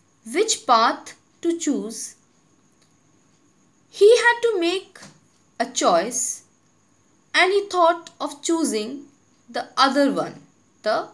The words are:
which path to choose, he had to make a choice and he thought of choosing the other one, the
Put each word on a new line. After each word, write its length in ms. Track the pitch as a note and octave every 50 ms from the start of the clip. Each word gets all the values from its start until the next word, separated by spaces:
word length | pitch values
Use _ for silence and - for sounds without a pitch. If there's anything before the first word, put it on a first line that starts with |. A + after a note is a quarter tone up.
| _ _ _ _ - A3
which 360 | A#3+ E4+ A4 - - - - -
path 460 | A#3+ A3+ A#3 C4+ D4+ - - - - _ _ _ _ _
to 120 | - E4+ E4+ E4
choose, 560 | - D4+ B3+ G3+ G3 A3+ A#3 - - - - _ _ _ _ _ _ _ _ _ _ _ _ _ _ _ _ _ _ _ _ _ _ _ _ _ _ _ _ _ _ _ _ _ _ _ - -
he 100 | G4 G#4+ A#4+ A4+ A#4
had 180 | A#4+ A#4 A#4 A#4+
to 160 | A#4 G#4+ F4+
make 400 | E4+ E4+ F#4 F#4+ F#4+ - - - - - - _ _ _ _ _ _ _ _ -
a 60 | B3 - - -
choice 640 | - A3+ F3 E3+ F#3+ B3 - - - - - - - _ _ _ _ _ _ _ _ _ _ _ _ _ _ _ _ _ -
and 180 | D4+ F4+ F#4
he 100 | G4+ G4 G4+ -
thought 440 | F4+ F4+ E4 E4 F4 E4+ - - - -
of 220 | - D4 - - - -
choosing 420 | E4 E4 D4 A3+ G#3 G#3+ G#3 A#3+ C#4+ - - - _ _ _ _ _ _ _ - A#3+ B3+
the 60 | - - - A#3+ C4+
other 260 | C#4 B3 C#4+ C#4 B3+
one, 240 | F#3+ E3 C#3+ D3+ - - - _ _ _ _ _ _ _ -
the 260 | G#3+ A#3 D#4+ G#4 -